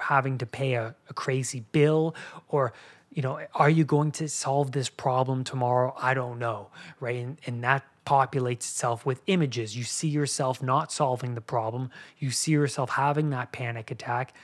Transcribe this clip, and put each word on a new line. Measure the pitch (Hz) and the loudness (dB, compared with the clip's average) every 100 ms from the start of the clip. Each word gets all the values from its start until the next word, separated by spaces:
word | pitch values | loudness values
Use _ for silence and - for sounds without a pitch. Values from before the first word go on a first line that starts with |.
having | - 139 131 127 | 2 2 2 -2
to | 117 | -6
pay | - 135 | -4 -2
a, | 120 113 - - | 0 -2 -10 -14
a | |
crazy | - - 131 120 127 110 | -6 -2 -2 -2 -6 -2
bill | 156 147 156 160 - - - - | 4 6 6 2 -2 -14 -16 -2
or | 143 123 - - - _ 165 | 0 0 -2 -20 -20 _ -4
you | |
know, | 131 151 - - | -4 -4 -8 4
"Are | 147 | 6
you | 160 | 6
going | 147 147 151 | 4 4 2
to | - 151 | -2 -6
solve | - 139 139 135 | -4 0 0 2
this | 135 123 | -2 -4
problem | - 135 127 131 131 | -2 0 2 2 0
tomorrow?" | 127 131 123 123 127 - | -2 -2 2 4 2 0
I | 127 | 0
don't | 131 123 117 | 0 -2 -4
know, | 117 107 98 - - - | -4 -4 -10 -18 -20 -10
right? | 120 123 | -6 -4
And, | 123 156 - | -6 -8 -8
and | 120 | -4
that | 123 139 - _ - | 0 0 -2 _ 2
populates | 139 131 139 123 120 | 4 4 2 0 -2
itself | - - 123 117 139 | -6 -2 -2 -2 -2
with | 127 - | -4 0
images. | 185 143 117 107 117 | 2 2 0 -6 -6
You | |
see | 117 - 160 | -6 -4 -2
yourself | 147 143 - 131 127 | 0 -2 0 -2 -2
not | 127 139 160 | 2 2 0
solving | - 139 123 127 | 0 0 0 -4
the | 117 | -6
problem. | - 120 110 123 127 - - - | -4 -2 -2 -4 -8 -10 -20 -6
You | 135 | -4
see | - 156 | -2 2
yourself | 147 139 - 127 | 2 2 0 -2
having | - 139 147 151 | 0 2 2 0
that | 127 127 | -2 -6
panic | - 120 117 - | -6 -6 -6 -10
attack. | 120 - 120 127 - | -10 -4 -4 -4 -10